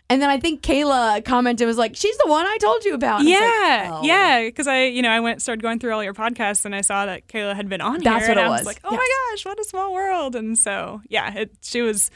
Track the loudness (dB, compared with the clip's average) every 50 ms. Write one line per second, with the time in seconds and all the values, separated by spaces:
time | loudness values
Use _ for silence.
0 | _ 0 0 2 4 4 2 2 2 -2 -4 -2 0 0 2 2 2 2 2 2
1 | 2 2 2 0 0 0 0 2 2 2 2 2 2 0 2 0 0 0 -2 -2
2 | -2 0 2 2 2 4 4 2 2 0 -2 0 2 2 2 2 0 -2 -2 0
3 | 0 0 2 4 4 6 6 6 6 4 4 4 4 4 2 2 0 -2 -6 -4
4 | 0 2 4 4 6 4 4 2 2 -2 -4 -4 -2 0 0 2 2 0 0 0
5 | 0 2 2 2 0 0 -4 -4 -4 -6 -6 -4 -4 -4 -4 -4 -4 -4 -4 -4
6 | -4 -6 -6 -4 -4 -4 -4 -2 -2 -2 -2 -2 -4 -4 -6 -4 -4 -2 -2 -2
7 | -2 -4 -6 -8 -12 _ -8 -6 -6 -4 -6 -6 -6 -6 -6 -4 -4 -4 -2 0
8 | 0 2 2 2 2 2 2 2 2 2 0 -2 -2 -4 -8 -10 -6 -4 -2 0
9 | 0 0 0 -2 -2 -4 -6 -8 -8 -10 -8 -10 -10 -8 -6 -6 -6 -4 -4 -4
10 | -4 -2 -2 -2 -4 -4 -6 -6 -6 -4 0 0 0 0 -2 -6 -6 -8 -12 -14
11 | -12 -6 -4 -4 -4 -4 -6 -8 -10 -10 _ _ -14 -8 -4 -4 -2 -2 0 -2
12 | -2 -4 _